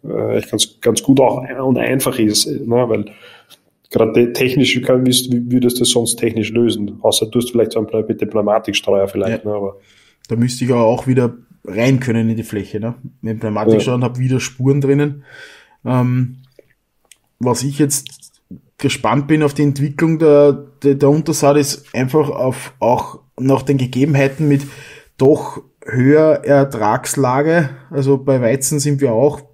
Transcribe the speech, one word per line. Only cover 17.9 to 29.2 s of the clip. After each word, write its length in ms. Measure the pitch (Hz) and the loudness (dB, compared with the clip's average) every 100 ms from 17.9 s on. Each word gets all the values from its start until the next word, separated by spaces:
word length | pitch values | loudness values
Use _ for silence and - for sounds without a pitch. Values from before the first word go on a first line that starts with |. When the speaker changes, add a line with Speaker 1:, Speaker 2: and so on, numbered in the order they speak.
| - - - - _ _ - _ _ | -2 -8 -20 -20 _ _ -20 _ _
Speaker 2:
gespannt 500 | 139 - 107 127 143 | -4 -2 0 0 0
bin 160 | 156 | 2
auf 100 | 151 | 2
die 100 | 147 | 2
Entwicklung 560 | 147 135 143 139 165 160 | 0 0 -4 0 0 2
der, 340 | 160 147 147 139 - _ | 4 6 6 4 -6 _
der, 120 | 143 139 | 0 2
der 140 | 139 | 4
Untersaat 480 | 151 160 147 143 143 | 2 0 0 2 2
ist 360 | 139 - _ | 0 -6 _
einfach 360 | 113 131 156 143 | -6 0 0 0
auf, 440 | - 127 127 - _ | -2 -4 -4 -12 _
auch 400 | 113 123 - - _ - | 0 0 -2 -12 _ -4
nach 220 | 131 135 | 0 0
den 160 | 135 139 | 0 0
Gegebenheiten 680 | 127 127 147 139 139 139 156 | 0 0 2 2 0 0 0
mit 160 | 139 - - - - _ _ | 0 -2 -16 -20 -20 _ _
doch 440 | 135 156 - - - _ | 2 2 -2 -14 -20 _
höher 600 | - 127 127 151 156 151 | -6 0 4 4 4 2
Ertragslage. 1300 | - 139 135 123 107 123 - - 127 131 151 170 139 - - | 2 2 2 0 -2 -2 -2 -2 0 0 2 0 0 -6 -10
Also 280 | 143 135 135 | -4 0 0
bei 240 | 135 131 | 2 2
Weizen 380 | 117 135 - 151 | 2 0 -2 -2
sind 220 | 143 139 | 0 0
wir 120 | 139 | 0
auch 280 | 113 | 2